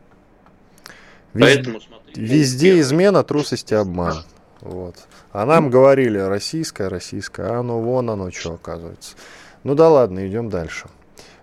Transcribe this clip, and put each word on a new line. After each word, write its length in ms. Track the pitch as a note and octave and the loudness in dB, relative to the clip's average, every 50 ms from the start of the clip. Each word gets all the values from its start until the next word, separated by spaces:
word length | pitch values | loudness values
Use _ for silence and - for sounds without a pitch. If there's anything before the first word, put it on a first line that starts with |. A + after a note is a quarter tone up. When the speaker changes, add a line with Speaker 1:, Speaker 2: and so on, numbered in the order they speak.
| _ _ _ _ _ _ _ _ _ _ _ _ _ _ _ _ _ - - - - - - _ _ _ - | _ _ _ _ _ _ _ _ _ _ _ _ _ _ _ _ _ -20 -20 -20 -20 -20 -20 _ _ _ 0
Speaker 1:
Вез-, 220 | G#2 A#2 A#2+ C#3 | 2 4 4 4
Speaker 2:
поэтому 240 | C3+ B2+ B2 A2+ A2 | 4 0 -4 -12 -14
смотрите 400 | - _ - - _ _ - - | -16 _ -20 -20 _ _ -14 -10
Speaker 1:
везде 160 | A2 A2 C3 D#3 D3 C3 B2+ B2+ D3+ F#3 | -4 0 2 2 2 2 0 2 4 4
Speaker 2:
везде. 80 | F#3+ E3+ | 6 6
Speaker 1:
измена, 420 | D3 B2+ C#3 E3 F#3 G#3 G3 D#3+ A#2+ | 4 2 2 2 2 2 2 2 0
трусость 480 | - - D3 C#3+ - C3 A2+ - - | 0 -2 -4 -2 -4 -6 -8 -4 -2
и 40 | A2 | -2
обман. 480 | G#2+ G#2 F#2 E2+ F2 F2 E2 D#2+ D#2 D#2+ - _ _ _ _ _ _ | -2 -2 -2 -4 -4 -4 -6 -6 -8 -12 -18 _ _ _ _ _ _
Вот. 340 | - - F2 F2+ F#2 F2+ F2 - - _ _ - _ _ | -18 -16 -14 -14 -14 -14 -16 -20 -20 _ _ -20 _ _
А 140 | - G2+ G#2+ | -8 -6 0
нам 200 | C3 D#3+ E3 D#3 | 2 4 4 4
Speaker 2:
Ну. 40 | C#3 | 4
Speaker 1:
говорили: 480 | A#2+ C3 C3 C#3 C#3 C3+ C3 A#2+ G#2+ G2 | 6 6 6 6 6 6 2 0 0 -2
«Российское, 720 | F#2+ F#2+ G2 G2+ - - - D#3+ D#3+ - - - G2+ F#2+ | -2 -2 -4 -4 -6 -6 -8 -8 -8 -8 -8 -8 -8 -6
российское», 540 | F#2+ F2+ - - - G2+ G2 - - - F#2 F#2+ | -8 -8 -10 -12 -12 -12 -12 -12 -12 -10 -6 -6
а 120 | A2+ A#2+ | -4 -4
оно 200 | B2 B2 A#2 A#2 | -4 -4 -4 -4
вон 300 | A2+ A#2 B2+ B2+ B2 A#2 | -4 -2 -2 -2 -2 -4
оно 200 | A2 G2+ F#2+ F2+ | -6 -6 -8 -10
че, 220 | - - - E2+ E2 | -10 -10 -10 -12 -12
оказывается. 600 | D#2+ - E2+ E2 E2 E2+ E2+ F2+ - - - - - - - - - - - - _ - | -12 -12 -14 -14 -14 -14 -16 -18 -18 -20 -20 -20 -20 -20 -20 -20 -20 -20 -20 -20 _ -6
Ну 120 | A#2+ C#3+ | -2 2
да 140 | C#3+ D#3+ E3 | 4 6 6
ладно, 380 | D#3+ C3+ B2 G2+ F#2 F#2 F#2+ F#2+ | 6 6 4 2 0 -6 -8 -6
идем 220 | F#2+ A#2 A#2 A2 | -6 -6 -6 -6
дальше. 380 | F#2+ F2+ E2 D#2 - - - - - _ _ _ _ - - - - _ | -6 -8 -8 -8 -12 -14 -18 -18 -20 _ _ _ _ -20 -20 -20 -20 _